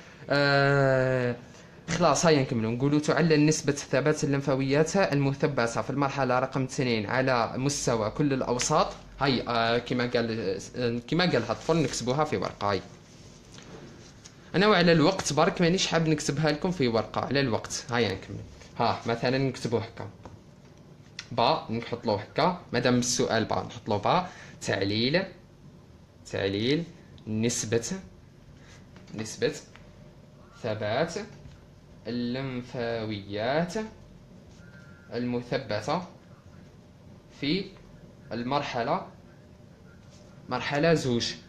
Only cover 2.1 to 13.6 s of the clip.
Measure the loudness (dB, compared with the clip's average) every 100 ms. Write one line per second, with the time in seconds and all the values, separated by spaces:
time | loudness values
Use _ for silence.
2.1 | 4 6 4 4 0 0 0 2 2 2
3.1 | 2 4 6 4 2 0 -2 0 0 2
4.1 | 2 0 0 0 0 2 2 2 2 2
5.1 | 2 2 0 0 0 0 -2 -2 0 0
6.1 | 0 0 2 0 -2 -2 -2 0 0 0
7.1 | 0 2 2 0 0 -2 0 0 0 0
8.1 | 0 0 0 0 -2 2 2 0 -4 -14
9.1 | -2 0 0 0 0 2 0 0 -2 0
10.1 | 0 0 -2 -4 -4 -6 -4 -2 -2 -2
11.1 | 0 2 2 0 -2 0 2 0 -2 -2
12.1 | 0 0 -2 -4 -2 -2 -2 -4 -18 -20
13.1 | -20 -20 -20 -20 -20